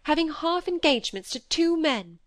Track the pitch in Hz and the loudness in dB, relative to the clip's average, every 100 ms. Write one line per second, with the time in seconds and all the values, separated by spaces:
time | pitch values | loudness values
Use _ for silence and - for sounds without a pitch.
0 | - 302 320 294 330 359 359 349 330 247 | 0 2 0 -2 -2 -2 -2 0 2 2
1 | - 190 - 247 - - 339 339 311 226 | -2 -10 -10 -10 -4 0 2 2 0 0
2 | 175 170 | -6 -18